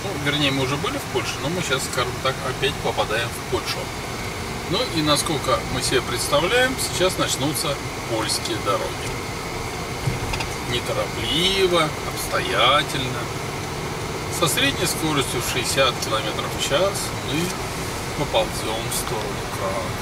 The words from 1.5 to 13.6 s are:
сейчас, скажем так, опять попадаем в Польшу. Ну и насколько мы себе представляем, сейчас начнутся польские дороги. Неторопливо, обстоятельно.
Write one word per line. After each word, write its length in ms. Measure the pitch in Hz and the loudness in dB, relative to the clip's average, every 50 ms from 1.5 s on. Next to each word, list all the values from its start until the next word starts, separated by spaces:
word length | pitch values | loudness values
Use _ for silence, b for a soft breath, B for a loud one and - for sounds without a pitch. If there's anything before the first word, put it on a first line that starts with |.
| 175 185 | 0 0
сейчас, 200 | 165 - 170 - - - | 0 0 0 0 0 -2
скажем 220 | - - 151 127 120 - | 0 -2 -2 -2 -2 0
так, 120 | - 131 - - - - | 0 0 0 0 -2 -4
опять 260 | 123 - 127 139 - - - | 0 0 0 0 0 0 -2
попадаем 440 | - - - 131 117 107 - 117 - | 0 2 2 0 2 2 0 0 -2
в 220 | - - - - | -4 -6 -4 -2
Польшу. 280 | 127 - - - - - - - - - - - - - - - - - - - - - - - | -2 -2 0 -2 -4 -4 -4 -6 -6 -6 -6 -6 -6 -6 -4 -4 -4 -4 -6 -6 -6 -6 -4 -2
Ну 100 | 165 214 254 - - | 0 0 0 0 0
и 80 | 160 | 2
насколько 560 | 151 151 147 139 - - 160 131 - 131 120 110 - - | 4 4 4 4 2 0 0 0 2 2 2 2 0 -2
мы 100 | 123 127 | -2 0
себе 180 | 123 - - 123 | 0 2 2 2
представляем, 760 | - - 120 117 - - 147 143 160 185 233 254 254 131 131 - | 2 0 -2 -2 0 2 4 4 4 4 6 6 4 4 2 -2
сейчас 380 | - - - - 175 185 - - | -2 -2 2 2 2 2 4 2
начнутся 560 | 113 110 - - 135 151 147 - - 151 139 - - - - - - - | 0 0 2 0 0 0 0 0 0 -2 -2 -2 -4 -6 -6 -6 -4 -2
польские 460 | 113 110 - - - - - - - - - | -2 -2 0 0 0 -2 0 -2 -2 0 2
дороги. 440 | - - - - - - - - - - - - - - - - - - - - - - - - - - - - - - - - - - - - - - - - - | 2 2 2 0 -2 -4 -4 -4 -4 -4 -4 -6 -6 -6 -6 -6 -4 -4 -4 -4 -4 -4 -4 -4 -4 -4 -2 0 0 0 0 -2 -2 -2 -2 -2 -4 -4 -4 -4 -2
Неторопливо, 1160 | 123 120 - - - 131 131 - - - - 117 131 156 180 190 196 196 190 180 175 165 156 151 - - - - - | -2 -2 0 0 0 0 0 -2 -2 -2 -2 0 2 4 4 4 6 6 4 6 6 4 4 2 0 -4 -4 -4 -4
обстоятельно. 1040 | - - - 139 - 123 - - - - - 143 147 143 - - 139 127 127 123 117 - - - - - - - - | -4 -4 -2 0 0 0 2 2 4 6 6 6 6 4 2 -2 -2 -2 -2 -2 -4 -4 -4 -4 -4 -4 -4 -4 -4